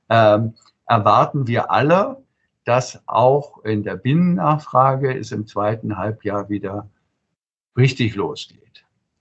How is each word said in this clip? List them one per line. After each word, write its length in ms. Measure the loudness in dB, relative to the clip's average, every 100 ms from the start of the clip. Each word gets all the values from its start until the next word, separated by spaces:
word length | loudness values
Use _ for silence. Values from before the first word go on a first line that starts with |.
| _
ähm, 440 | 4 4 4 0 -6 _ _ -2
erwarten 640 | 0 4 4 2 -2 -2
wir 240 | -2 0
alle, 500 | 0 2 2 2 -6 _ _ _ _
dass 380 | 0 0 0 -10 -4
auch 580 | 2 4 2 -2 -10
in 180 | -4 -4
der 140 | -4 -6
Binnennachfrage 1160 | -2 2 2 2 0 0 0 2 2 0 -2
es 200 | -4 -8
im 160 | -8 -8
zweiten 480 | -4 -2 -4 -6 -6
Halbjahr 520 | -6 -6 -6 -6 -6
wieder 400 | -8 -6 -10 -12 _ _ _ _ _ _ _ _ 0
richtig 380 | 0 0 -4
losgeht. 680 | -2 -6 -8 -16 _ _ _ _ _ _ _